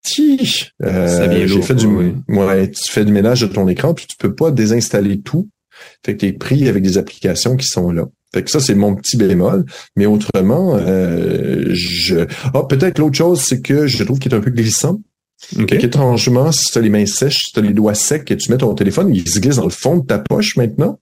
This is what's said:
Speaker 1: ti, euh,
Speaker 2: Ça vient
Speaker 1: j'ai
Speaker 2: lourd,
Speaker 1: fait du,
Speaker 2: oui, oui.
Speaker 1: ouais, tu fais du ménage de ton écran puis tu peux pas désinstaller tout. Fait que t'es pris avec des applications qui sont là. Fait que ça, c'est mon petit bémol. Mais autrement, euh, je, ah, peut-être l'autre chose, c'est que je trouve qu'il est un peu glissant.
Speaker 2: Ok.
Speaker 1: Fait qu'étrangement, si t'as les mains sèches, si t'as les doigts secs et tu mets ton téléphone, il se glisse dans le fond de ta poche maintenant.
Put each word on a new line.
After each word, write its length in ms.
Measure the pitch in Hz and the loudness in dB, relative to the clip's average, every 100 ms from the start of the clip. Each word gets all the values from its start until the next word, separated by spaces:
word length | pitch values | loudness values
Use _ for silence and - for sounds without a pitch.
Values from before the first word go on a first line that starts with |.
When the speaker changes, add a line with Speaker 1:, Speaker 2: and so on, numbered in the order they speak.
Speaker 1:
ti, 640 | - - 302 269 254 - - _ | -6 0 2 2 0 -4 -8 _
euh, 240 | - 92 87 | -2 0 0
Speaker 2:
Ça 220 | 87 85 | 2 2
vient 180 | 87 95 | 2 2
Speaker 1:
j'ai 80 | |
Speaker 2:
lourd, 100 | 98 | 0
Speaker 1:
fait 100 | - 123 | 2 2
du, 100 | 110 | 2
Speaker 2:
oui, 260 | 101 90 135 - | 2 0 -2 -2
oui. 80 | 101 | 0
Speaker 1:
ouais, 320 | 98 95 95 | 2 2 0
tu 200 | - - | -4 -6
fais 140 | - | 0
du 80 | 104 | 2
ménage 300 | 101 104 123 | 4 4 2
de 40 | 107 | 0
ton 220 | 98 95 | 0 0
écran 260 | 90 143 | 0 0
puis 120 | 170 - | -2 -6
tu 80 | - | -4
peux 180 | - | -4
pas 160 | - 160 | 0 0
désinstaller 720 | 131 107 117 117 107 98 98 | 2 2 0 0 0 0 -2
tout. 280 | - 151 208 _ _ - - _ | -4 -4 -4 _ _ -20 -20 _
Fait 100 | - 104 | -8 -2
que 40 | |
t'es 120 | 101 | -2
pris 360 | 95 - 139 131 | -4 -2 2 2
avec 140 | 98 | 2
des 160 | 95 92 | 2 0
applications 580 | - - 95 87 120 131 | -2 -4 -4 -2 -2 -2
qui 100 | 135 | -2
sont 260 | - 87 | -2 -2
là. 140 | 85 - _ _ | -2 -4 _ _
Fait 80 | 101 | -6
que 80 | - | -2
ça, 80 | 156 | -2
c'est 160 | 135 | 2
mon 220 | 101 104 98 | 2 2 0
petit 200 | - 117 | -4 0
bémol. 480 | 98 92 90 95 131 - - - | 2 2 2 0 -2 -8 -8 0
Mais 80 | |
autrement, 720 | 101 107 - 95 95 139 185 120 | 2 2 0 0 2 2 2 0
euh, 880 | 87 95 90 85 87 85 - - - | 0 0 0 0 -2 -2 -2 -2 -2
je, 460 | 90 87 - - - 85 - 131 | -2 -4 -4 0 0 -2 -4 -4
ah, 120 | 131 135 | -2 0
peut-être 300 | 139 185 170 | 2 2 2
l'autre 180 | 156 139 | 0 2
chose, 240 | 165 175 | 2 2
c'est 200 | - 123 | 0 -4
que 260 | - 139 147 | 0 0 2
je 160 | 120 | 0
trouve 160 | 98 135 | -2 -2
qu'il 140 | 135 | 0
est 40 | 113 | 0
un 40 | |
peu 100 | 107 | 0
glissant. 500 | 117 110 - 147 196 - _ _ _ - - | 0 0 0 -2 -4 -8 _ _ _ -12 -4
Speaker 2:
Ok. 120 | 214 | 0
Speaker 1:
Fait 80 | - | 2
qu'étrangement, 720 | 127 139 131 117 120 123 147 | 2 2 2 2 2 2 2
si 220 | 160 - | 0 0
t'as 80 | 123 | 0
les 100 | 113 | 2
mains 160 | 104 101 | 2 0
sèches, 320 | - 135 - - | 0 -2 -2 -4
si 60 | |
t'as 80 | - | -2
les 120 | 104 | 0
doigts 220 | 101 107 | 2 2
secs 360 | 101 - 151 139 | 0 -2 -2 -2
et 40 | 101 | -6
tu 140 | - | 0
mets 80 | 123 | 0
ton 160 | 127 | 0
téléphone, 400 | 101 98 - 95 | 0 0 0 0
il 140 | 101 85 | 0 0
se 100 | 104 | 0
glisse 180 | 113 135 | 0 2
dans 80 | |
le 60 | 92 | 0
fond 280 | - - 175 | -2 0 0
de 80 | 131 | 0
ta 120 | 104 | -4
poche 380 | - - 214 - | -2 -2 -2 0
maintenant. 420 | 117 - 170 285 | -2 0 -2 -4